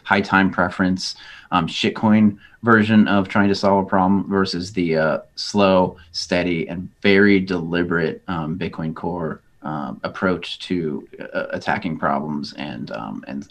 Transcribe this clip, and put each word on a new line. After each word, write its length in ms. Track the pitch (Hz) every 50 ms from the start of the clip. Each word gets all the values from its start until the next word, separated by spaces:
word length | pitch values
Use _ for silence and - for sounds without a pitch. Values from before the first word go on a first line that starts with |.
| -
high 160 | - 98 101
time 320 | 95 - 98 95 95 92
preference, 640 | 87 - 90 90 - - 95 92 92 92 - - - - - - - - - -
um, 160 | - 90 82 82
shitcoin 720 | - - - 104 - - - 107 107 107 107 104 101 - - - _ _ -
version 440 | 120 113 110 104 113 110 107 104 -
of 220 | 101 101 92 -
trying 180 | - 110 101 101
to 60 | 98
solve 300 | - - 98 98 98 95
a 20 | -
problem 400 | 101 95 92 95 101 95 - -
versus 440 | 98 98 95 95 - 85 92 98 -
the, 240 | 92 87 82 80 80
uh, 200 | 78 78 65 - - - _
slow, 600 | - - - - 104 101 95 95 92 92 90 - - - -
steady, 560 | - - - - 92 87 85 90 87 82 - -
and 220 | 85 92 90 - _ _
very 380 | - 101 98 98 101 101 98 95
deliberate, 840 | 95 95 90 85 82 82 87 87 87 85 85 85 82 78 - - _ -
um, 300 | 90 82 80 78 80 -
Bitcoin 360 | 85 - - - 82 80 80
Core, 440 | - - 85 87 87 82 78 - - _ _ _ _
um, 400 | - 76 76 76 71 64 - - -
approach 560 | - - - 101 92 87 82 - - - -
to, 480 | - - 92 87 82 76 71 - - - - - - - -
uh, 140 | - - -
attacking 460 | - - - - 71 - - 80 80 73
problems 560 | - 76 71 71 76 78 73 73 69 - -
and, 380 | - 71 73 62 58 - -
um, 320 | - 55 57 52 50 - - -
and, 200 | 69 69 - -